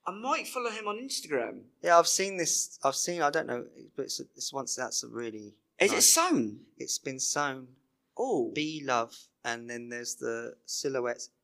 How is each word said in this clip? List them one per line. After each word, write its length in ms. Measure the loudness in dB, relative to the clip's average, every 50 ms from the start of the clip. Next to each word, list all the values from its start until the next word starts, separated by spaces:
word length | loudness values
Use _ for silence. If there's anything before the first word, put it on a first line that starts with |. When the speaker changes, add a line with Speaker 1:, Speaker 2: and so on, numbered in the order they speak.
| _
Speaker 1:
I 40 | -8
might 380 | -8 -6 -2 0 0 0 -2 -4
follow 220 | -6 -4 -4 -4
him 180 | -4 -4 -4 -4
on 80 | -6 -6
Instagram. 600 | -6 -6 -6 -8 -4 -2 0 0 0 -2 -6 -12 -16 -20 _ _ 4
Speaker 2:
Yeah, 160 | 8 8 8
I've 100 | 8 8
seen 280 | 4 2 0 0 0
this, 420 | -2 0 0 2 0 -2 -4 -8 0 0
I've 140 | 0 2
seen, 260 | 2 -2 -2 0 2 2
I 80 | 2
don't 160 | 2 2 -2
know, 180 | -2 -4 -6 -6 -10 -16 -20 -20 -16 _
but 60 | -8 -6
it's, 140 | -6 -6 -8 -8 -12 _
it's 160 | -10 -10 -6 -6
once, 220 | -6 -4 -4 -4
that's 300 | -4 -4 -4 -4 -6 -6
a 40 | -6
really 460 | -8 -6 -6 -6 -8 -10 -14 -16 -18 _ _ _ _ 2
Speaker 1:
Is 140 | 4 4 6
it 20 |
Speaker 2:
nice 160 | 8 8 8 8
Speaker 1:
sewn? 440 | 8 6 4 4 4 2 0 -2 -8 -16 _ _
Speaker 2:
It's 220 | _ -6 -6 -6 -4
been 220 | _ -6 -6 -4
sewn. 480 | -2 -2 0 0 0 0 -2 -6 -10 -16 -20 _ _ _ _ _ _ _ _
Speaker 1:
Oh. 340 | -4 -2 0 2 0 0 0 -2
Speaker 2:
Be 300 | -4 -4 -4 -4 -6 -2
Love, 300 | 0 0 0 0 -2 -6 -20 -20 _ _ _ _
and 260 | -4 -4 -4 -6 -10
then 180 | -10 -10 -8 -10
there's 260 | -10 -10 -8 -8 -8
the 380 | -6 -4 -4 -4 -4 -6 -10 -12 _ _
silhouettes. 640 | -10 -8 -4 -4 -2 -2 0 -2 -2 -4 -4 -8 -16 _ _